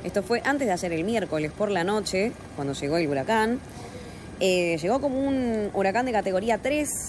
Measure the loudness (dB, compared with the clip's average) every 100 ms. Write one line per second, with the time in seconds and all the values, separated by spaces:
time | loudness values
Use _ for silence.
0 | -2 -2 0 0 2 0 2 0 0 -2
1 | 0 0 0 -2 -2 -2 0 2 2 0
2 | 0 0 0 -4 -12 -6 -4 -2 0 2
3 | 2 0 2 2 2 0 -6 -14 -14 -14
4 | -14 -14 -14 0 4 4 2 2 2 2
5 | 2 0 0 2 0 0 0 2 2 2
6 | 2 0 2 0 2 0 0 0 0 -4